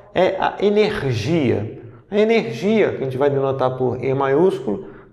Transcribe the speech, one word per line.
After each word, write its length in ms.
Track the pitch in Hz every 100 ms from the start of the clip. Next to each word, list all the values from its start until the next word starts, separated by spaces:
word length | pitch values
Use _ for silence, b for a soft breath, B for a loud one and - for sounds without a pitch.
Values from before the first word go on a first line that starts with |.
| B
é 220 | - 185 -
a 160 | - -
energia. 1200 | 202 208 208 - 135 107 123 170 120 101 107 B B B B
A 60 | 202
energia, 760 | 214 226 220 - 190 220 139
que 100 | 104
a 20 |
gente 140 | 135 123
vai 100 | 143
denotar 480 | 135 135 135 127 127
por 260 | 127 110
E 120 | 135
maiúsculo, 720 | 135 135 143 190 - 107 101 B B B